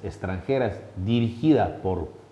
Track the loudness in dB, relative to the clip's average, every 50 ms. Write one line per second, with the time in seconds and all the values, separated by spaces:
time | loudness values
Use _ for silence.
0 | -10 -10 -8 -6 -6 -4 -4 -4 -2 -2 0 0 0 0 -2 -6 -10 -12 -10 -6
1 | -2 0 2 2 2 0 0 2 4 6 6 6 4 2 -2 -4 -2 -2 -2 -2
2 | -4 -6 -10 -14 -20 -2